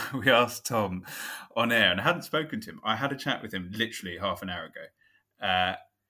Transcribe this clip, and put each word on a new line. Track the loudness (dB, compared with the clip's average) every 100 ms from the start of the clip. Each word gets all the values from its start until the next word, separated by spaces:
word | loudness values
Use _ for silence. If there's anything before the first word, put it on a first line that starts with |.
| -2
we | 0 6
asked | 6 6 0 -2
Tom | 0 0 -2 -8 -10 -10 -10 -6 0
on | 2
air, | 6 6
and | 4
I |
hadn't | 2 0
spoken | 0 -4 -2 -6
to | -10
him. | -6
I | -2
had | 0 -2
a | -2
chat | -4 -4
with | -4
him | -8 -6
literally | -4 -4 -4 -10 -4
half | -4 -4
an | -6
hour | -8 -10
ago, | -14 -18 _ _ _ _ _
uh, | 0 2 2 -2 -10 _ _